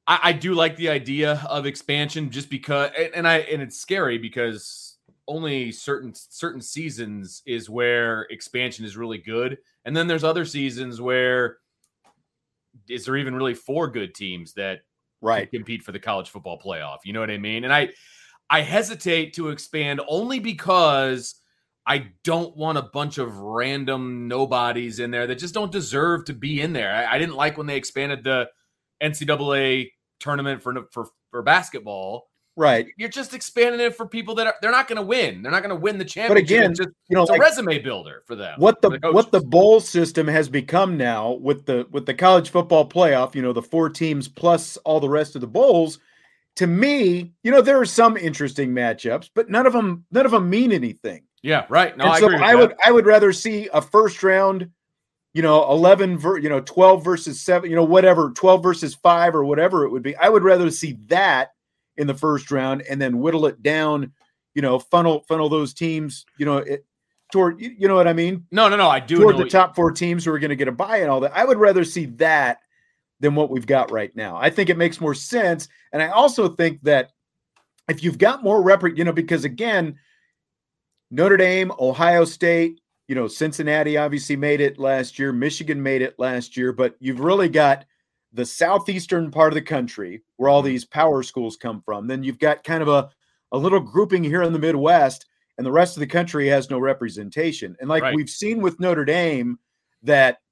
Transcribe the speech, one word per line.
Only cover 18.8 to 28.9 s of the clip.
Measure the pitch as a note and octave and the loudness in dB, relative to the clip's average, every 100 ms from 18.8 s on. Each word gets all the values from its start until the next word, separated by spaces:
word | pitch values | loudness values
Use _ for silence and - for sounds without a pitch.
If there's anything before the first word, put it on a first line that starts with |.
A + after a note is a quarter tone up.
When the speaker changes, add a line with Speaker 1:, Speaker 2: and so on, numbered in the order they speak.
| G#3+ G3+ F3+ E3 D#3 | -4 -8 -4 -4 -4
Speaker 1:
to | D#3+ D#3 | -10 -10
expand | D3 - D#3 D3 C#3 C#3+ | -10 -12 -8 -6 -6 -6
only | D#3+ A#3 C4 | -6 -6 -8
because | A3+ E3+ F3+ F#3 D#3+ C#3 C3+ C3 B2 - _ _ _ _ - | -8 -10 -2 2 4 2 -2 -4 -10 -20 _ _ _ _ -4
I | C#3+ G#2+ _ | -4 -6 _
don't | - E3 E3+ D3+ | -4 -4 -6 -8
want | D#3 D3+ | -6 -6
a | |
bunch | C3 C#3+ C#3+ D3 | -6 -8 -8 -8
of | A#2+ G2 | -10 -10
random | G2+ A2+ B2+ C#3+ C3 C3+ B2+ B2 A#2+ | -10 -6 -4 -6 -6 -6 -8 -10 -8
nobodies | B2 C3+ B2+ B2 A#2+ A#2+ A2 | -4 -2 -2 -2 -4 -8 -10
in | A#2+ | -8
there | A#2+ B2 | -6 -6
that | B2+ | -8
just | F3 | -8
don't | G#3+ G3+ | -8 -6
deserve | F#3+ C3 C#3 E3 E3+ E3+ | -8 -6 -2 -2 -2 -6
to | |
be | B2+ C#3 D3 | -12 -8 -6
in | D#3 | -6
there. | D3+ G2+ G#2+ | -6 -4 -4
I, | A#2 B2+ | -2 -2
I | |
didn't | E3 C#3 | -4 -2
like | D3+ D3+ | -4 -4
when | D3+ | -8
they | C#3 | -8
expanded | - C3+ C#3+ C3+ | -8 -8 -6 -6
the | A#2 C3 A#2+ _ _ _ _ | -2 -2 -4 _ _ _ _